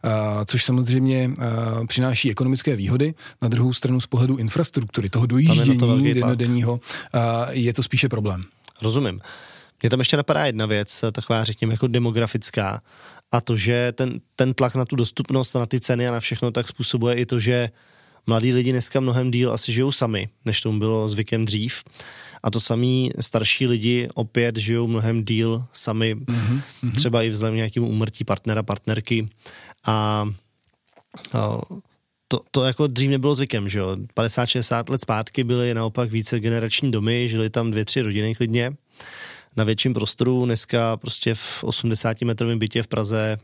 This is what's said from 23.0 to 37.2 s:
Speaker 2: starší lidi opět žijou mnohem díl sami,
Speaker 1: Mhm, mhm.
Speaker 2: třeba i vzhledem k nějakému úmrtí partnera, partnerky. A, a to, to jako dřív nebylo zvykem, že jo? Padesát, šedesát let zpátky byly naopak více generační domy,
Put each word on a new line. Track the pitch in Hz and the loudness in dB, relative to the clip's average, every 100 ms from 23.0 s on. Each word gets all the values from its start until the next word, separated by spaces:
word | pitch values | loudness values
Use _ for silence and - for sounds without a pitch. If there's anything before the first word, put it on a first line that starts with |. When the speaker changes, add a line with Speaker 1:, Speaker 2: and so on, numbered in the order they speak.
| 127 - | 0 -2
Speaker 2:
starší | - 113 110 - 127 | -2 0 0 0 2
lidi | 120 110 123 120 | 2 2 0 -2
opět | - 110 123 117 113 | -4 -2 0 0 0
žijou | 104 117 117 | -2 0 0
mnohem | 113 113 117 | 0 0 0
díl | 107 110 113 113 123 | 0 0 2 -2 -4
sami, | - - 110 113 107 | -4 -2 0 0 -2
Speaker 1:
Mhm, | 127 117 107 131 - - | -2 -2 0 -2 -4 -6
mhm. | 123 | -2
Speaker 2:
třeba | 110 123 117 | 0 2 2
i | 113 | 2
vzhledem | 107 113 | 0 -2
k | 110 | 0
nějakému | 110 120 117 | -2 -2 0
úmrtí | 107 107 - | 0 -2 -4
partnera, | 110 98 - 107 | -4 -2 0 -2
partnerky. | 101 101 - 110 - 113 107 _ - - - - - | -2 -4 -2 -4 0 -2 -2 _ -20 -20 -20 -8 0
A, | 110 107 107 104 98 _ _ _ _ _ _ _ - - | 0 2 0 -2 -6 _ _ _ _ _ _ _ -12 -4
a | 113 107 113 - 180 _ _ _ _ _ | -2 -2 -4 -8 -14 _ _ _ _ _
to, | 120 - | -4 -2
to | 143 | 0
jako | 127 120 147 | 2 2 0
dřív | 120 135 | 2 2
nebylo | 139 139 135 | 2 2 0
zvykem, | 135 113 101 | -2 -2 -2
že | 101 | -2
jo? | 92 95 101 | -2 -4 -6
Padesát, | - 113 - 120 | -2 -2 0 0
šedesát | 127 113 117 - | 0 0 -2 -2
let | 131 | -4
zpátky | - 110 110 - | 0 -2 -2 -2
byly | 120 123 123 | 0 0 0
naopak | 113 113 107 120 | 0 -2 -2 -2
více | 113 104 120 | -2 -2 -2
generační | 113 117 113 - 139 | 0 0 0 0 0
domy, | 110 107 120 | 0 0 0